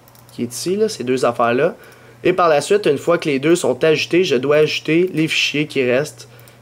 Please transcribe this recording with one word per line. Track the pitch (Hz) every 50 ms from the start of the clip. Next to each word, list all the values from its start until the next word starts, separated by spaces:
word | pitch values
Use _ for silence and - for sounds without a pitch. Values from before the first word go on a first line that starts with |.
| _ _ - - - - -
qui | - 120
est | 120 -
ici, | - - 170 190
là, | 208 220 208
ces | 208 - 123
deux | 127 131 123 131
affaires-là. | 120 117 - 117 117 117 127 151 185 233 - - - - - - - - - -
Et | 170 175
par | 185 175 160
la | 147 143
suite, | 143 - 202 202 -
une | 165 139
fois | 127 - 165 170
que | 170 - 156
les | 139 131
deux | 139 160 175
sont | 175 - 123 123 123 160
ajoutés, | 160 156 135 - - 165 175 190
je | 151 135
dois | - - 143 151
ajouter | 151 156 147 - - - 151 156 170 185 185 -
les | 156 160
fichiers | 147 - - - - - 143 151
qui | 151 - 139 127
restent, | 123 120 135 151 - - - - - - - - - - -